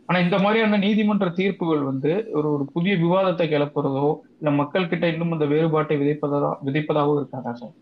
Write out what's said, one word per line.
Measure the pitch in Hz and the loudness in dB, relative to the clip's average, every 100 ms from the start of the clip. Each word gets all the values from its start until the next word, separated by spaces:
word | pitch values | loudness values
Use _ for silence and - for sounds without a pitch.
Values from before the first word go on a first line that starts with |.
| - | -2
ஆனா | 175 | 0
இந்த | 175 190 | 2 2
மாதிரியான | 202 226 214 208 | 2 2 2 2
நீதிமன்ற | 196 214 208 202 185 | 2 2 2 2 0
தீர்ப்புகள் | 170 196 180 170 156 | 0 -2 0 0 0
வந்து | 135 135 151 185 220 | 0 -2 -2 -2 -2
ஒரு, | 156 151 | -2 -2
ஒரு | 147 139 | -2 -2
புதிய | 170 180 196 | -2 0 2
விவாதத்தை | 170 185 190 170 160 | 2 2 2 0 0
கிளப்புறதோ | 147 143 147 139 135 143 156 - - | 0 0 -2 -2 0 0 -2 -8 -6
இல்ல | 151 | 0
மக்கள் | 143 139 190 175 | 0 0 -2 -2
கிட்ட | 175 170 | 0 0
இன்னும் | 160 170 | 0 -2
அந்த | 160 | -2
வேறுபாட்டை | 147 151 160 147 151 151 | 0 2 2 0 0 0
விதைப்பதா, | 143 151 147 143 147 - 139 | 0 0 -2 -2 -2 -4 -4
விதைப்பதாவோ | 151 156 151 147 147 | -4 -2 0 2 0
இருக்காதா | 135 131 120 | -2 -8 -8
சார்? | 120 117 - | -10 -14 -20